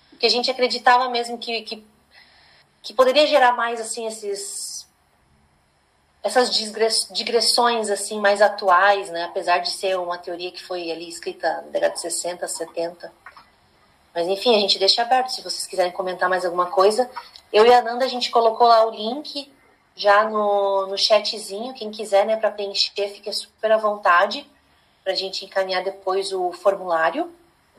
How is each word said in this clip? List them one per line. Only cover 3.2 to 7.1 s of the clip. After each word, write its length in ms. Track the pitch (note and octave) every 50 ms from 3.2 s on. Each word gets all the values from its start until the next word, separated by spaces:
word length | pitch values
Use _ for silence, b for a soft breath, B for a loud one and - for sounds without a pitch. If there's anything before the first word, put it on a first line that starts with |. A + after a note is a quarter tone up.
| D4+
gerar 240 | C4+ D4 C4+ B3+ A#3+
mais, 300 | B3 A#3+ A#3 A#3 A#3 A3
assim, 260 | G#3+ - - A#3+ A3+
esses, 800 | A3 G#3+ - G#3 G3+ G3 G3 - - - - - - - - - _ _ _ _ _ _ _ _ _ _ _ _ _ _ _ _ _ _ _ _ _ _ _ _ _ _ _ -
essas 260 | G3+ - B3+ B3 - -
digres-, 540 | G#3+ A3 G#3+ G#3+ G#3+ A3 A3 A3 - - -